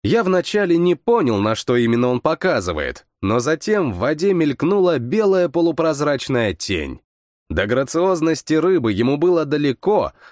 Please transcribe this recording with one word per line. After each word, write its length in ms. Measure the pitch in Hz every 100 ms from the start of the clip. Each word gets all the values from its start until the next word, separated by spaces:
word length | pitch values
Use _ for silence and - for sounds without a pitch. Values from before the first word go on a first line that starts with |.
Я 200 | 101 220
вначале 540 | 185 185 - 208 196 170
не 180 | 175 170
понял, 440 | - 233 147 107
на 160 | 104 110
что 220 | - 123
именно 320 | 117 117 123
он 100 | 123
показывает, 840 | 151 165 190 139 90 80 67 62 _ _
но 180 | 95 117
затем 540 | 123 160 - 214 156
в 60 | 90
воде 340 | 117 156 190
мелькнула 680 | 185 151 135 156 202 180 156
белая 480 | 120 202 208 190 175
полупрозрачная 1040 | 170 170 156 160 143 147 139 - 127 110
тень. 460 | 90 - 92 71 64 _ _ _ _ _
До 160 | 80 104
грациозности 880 | 123 135 160 185 180 160 156 - 156
рыбы 360 | 165 185 113
ему 240 | 104 123 143
было 300 | 175 170 147
далеко, 680 | 143 143 123 - 208 90 - -